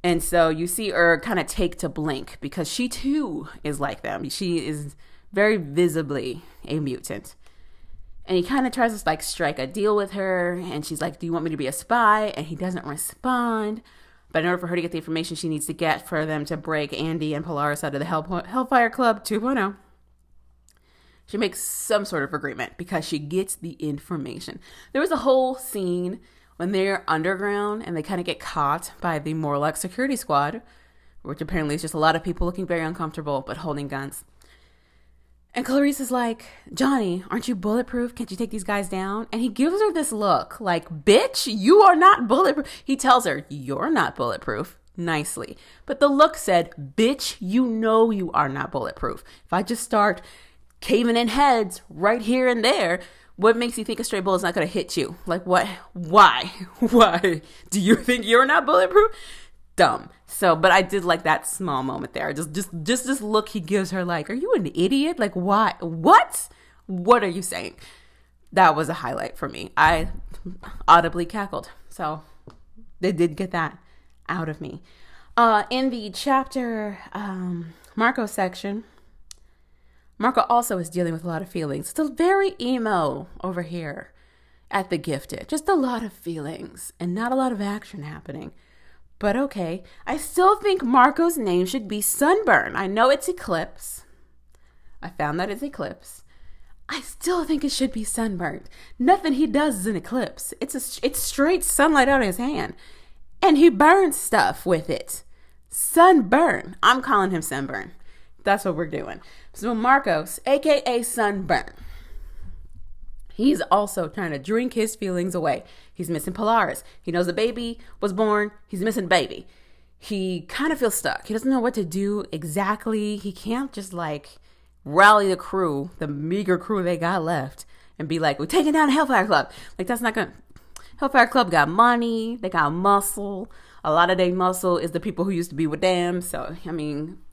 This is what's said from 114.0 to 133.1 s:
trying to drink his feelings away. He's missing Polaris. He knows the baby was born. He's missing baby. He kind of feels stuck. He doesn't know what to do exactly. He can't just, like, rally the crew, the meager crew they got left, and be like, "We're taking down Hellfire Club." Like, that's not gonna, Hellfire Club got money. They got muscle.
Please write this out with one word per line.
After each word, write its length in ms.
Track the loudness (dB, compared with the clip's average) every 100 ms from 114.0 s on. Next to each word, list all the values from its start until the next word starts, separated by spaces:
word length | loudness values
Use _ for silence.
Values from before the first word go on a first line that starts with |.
| -6
trying 220 | -4 -6
to 80 | -6
drink 340 | -2 -2 0
his 220 | -2 -2 -4
feelings 360 | -4 -2 -2
away. 300 | -2 -2 -2 -6 -20 -20
He's 140 | -12 -6
missing 240 | -4 -4
Polaris. 500 | -2 2 2 0 -4 -14 -12
He 100 | -4
knows 160 | 0 0
the 60 |
baby 460 | 0 -2 -2 -8 -10 -16 -6
was 120 | -4
born. 380 | 0 2 2 0 -6 -10
He's 140 | -4
missing 260 | -2 -2 2
baby. 380 | 2 2 -8 -16 -20 -20 -20 _ _
He 420 | -8 -4 -4 -6
kind 320 | -8 -4 -2
of 60 | 0
feels 160 | 0
stuck. 320 | 0 -4 -6 -6
He 60 |
doesn't 160 | -4 0
know 100 | 0
what 160 | 0
to 100 | -2
do 400 | -4 -2 -2 -4 -6
exactly. 840 | -10 -6 -2 -2 -2 -2 -2 -2
He 160 | -6 -8
can't 400 | -10 -6 -4 -4
just, 220 | -10 -12
like, 460 | -8 -6 -8 -12 -20 -20 _ _ _
rally 440 | 0 8 10 8 6
the 100 | 0
crew, 540 | -2 -2 0 -2 -6 -8
the 80 | -6
meager 500 | -4 -2 -2 0 0
crew 240 | 0 -2
they 160 | 0 -2
got 260 | 0 0
left, 440 | 0 -2 -4 -12 -20 -20 -20 -10
and 80 | -4
be 100 | 0
like, 220 | 0 0
"We're 80 | 0
taking 260 | 2 4
down 160 | 4 4
Hellfire 380 | 4 4 2 4
Club." 240 | 2 0 -10 -16 -8
Like, 100 | -4
that's 140 | -2
not 140 | -2
gonna, 180 | -2 -4 -8 -20 -20 -20 -20 -20 -6
Hellfire 300 | 2 6 6
Club 240 | 4 4
got 180 | 4 4
money. 680 | 6 6 4 0 -2 -4 -6
They 120 | -2
got 220 | 0 0
muscle. 800 | 2 4 4 2